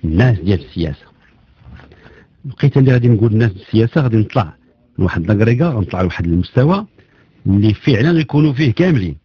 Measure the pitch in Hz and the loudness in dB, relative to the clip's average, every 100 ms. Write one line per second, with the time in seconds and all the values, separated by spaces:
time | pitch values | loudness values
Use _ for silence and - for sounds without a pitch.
0 | 82 80 127 104 85 95 - - 82 76 | -2 2 2 2 0 -4 -4 -8 -8 -8
1 | _ _ _ _ _ _ - - - - | _ _ _ _ _ _ -20 -20 -20 -20
2 | - - _ _ 143 120 143 139 131 123 | -20 -20 _ _ -18 -2 0 2 2 2
3 | 120 113 113 107 117 90 - 107 113 - | 2 2 2 2 0 -2 -4 0 0 0
4 | 131 110 104 - 85 - _ _ _ - | 0 0 0 -2 -4 -8 _ _ _ -4
5 | 90 - 82 104 110 120 170 123 92 92 | -4 -2 -2 0 2 0 0 -2 -6 -4
6 | 92 - 85 85 90 - 139 196 214 _ | -4 -4 -2 -2 -2 0 0 0 -4 _
7 | _ _ _ _ - 101 107 104 - 113 | _ _ _ _ -2 2 2 0 0 0
8 | 143 165 151 147 151 127 156 - 180 147 | 2 0 0 0 0 0 -2 0 0 0
9 | 90 73 | -2 -10